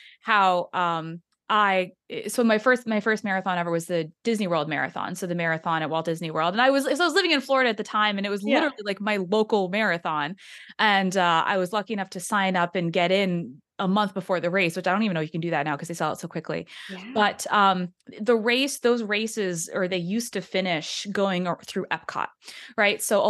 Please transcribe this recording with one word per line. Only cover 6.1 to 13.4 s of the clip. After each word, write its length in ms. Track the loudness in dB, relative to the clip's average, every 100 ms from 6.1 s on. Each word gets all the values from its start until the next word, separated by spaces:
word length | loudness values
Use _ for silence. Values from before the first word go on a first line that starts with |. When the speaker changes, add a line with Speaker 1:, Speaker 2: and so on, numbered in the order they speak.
| -4 -4
Speaker 1:
World. 220 | -2 0
And 80 | 4
I 80 | 4
was, 140 | 4 2
so 40 |
I 20 | 2 2
was 80 |
living 180 | 2 2
in 100 | 0
Florida 280 | 2 2 2
at 80 | 0
the 60 |
time, 340 | -2 0 0 0
and 80 | -2
it 40 |
was 120 | -4
Speaker 2:
Yeah. 120 | 0 2
Speaker 1:
literally, 280 | 2 -2 -6
like, 160 | -4
my 160 | -2 -2
local 500 | 2 2 2 2 0
marathon. 680 | 0 0 0 -2 -2 -4 -6 -16 -20 -12 0
And, 360 | 4 4 4 4
uh, 260 | 4 4 4
I 120 | 0
was 160 | 0
lucky 200 | -2 -4
enough 180 | -6 -6
to 80 | -8
sign 340 | -4 0 2 2
up 200 | 0 0
and 180 | -2
get 180 | 0 2
in 500 | 2 2 -2